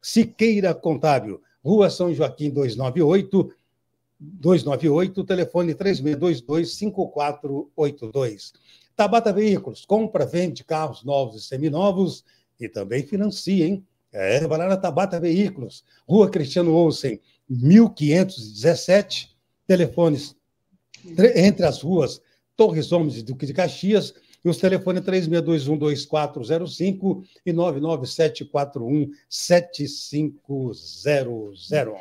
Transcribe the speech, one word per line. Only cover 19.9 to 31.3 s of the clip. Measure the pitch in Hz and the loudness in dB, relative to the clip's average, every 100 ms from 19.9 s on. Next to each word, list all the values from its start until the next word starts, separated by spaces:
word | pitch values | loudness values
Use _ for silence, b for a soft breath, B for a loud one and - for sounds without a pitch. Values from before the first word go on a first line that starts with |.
| - 170 147 - _ _ _ _ _ _ - 180 | 2 2 2 -6 _ _ _ _ _ _ -20 -14
tre-, | 165 220 240 | 4 4 8
entre | 190 - 175 | 4 4 0
as | 131 | 0
ruas | 143 180 127 - _ _ _ _ | -2 0 0 -4 _ _ _ _
Torres | 220 160 143 | 4 4 0
Homens | 175 156 117 | 0 0 -4
e | |
Duque | 110 131 | -10 -8
de | 143 | -8
Caxias, | - 175 - 190 208 147 - b b | -2 -4 -2 0 0 0 -12 b b
e | 170 | -4
os | 165 | 0
telefones | 185 185 185 180 | 0 0 -2 -4
três | 185 185 165 | 0 -2 0
meia | 170 | -2
dois | 156 165 135 | 0 0 0
um, | 151 | -2
dois | 151 139 - | 0 -2 -2
quatro | 151 143 147 | -2 -2 -6
zero | 113 165 175 | -4 -4 -4
cinco | - 185 190 190 185 B B | -4 -4 -2 -2 -4 B B
e | - | -4
nove | 165 175 143 | -2 -2 -2
nove | 151 160 127 | -4 -4 -6
sete | - 160 156 139 | 0 0 0 -6
quatro | 143 143 - 117 | -4 -4 -6 -2
um, | 147 143 B B | -2 -2 B B
sete | - - 175 175 - 143 | -12 2 2 2 -10 -10
cinco | - - 147 151 147 _ 139 127 | -10 -10 -6 -6 -8 _ -8 -8
zero | 104 - - - 147 123 | -10 -16 -8 -2 -2 -2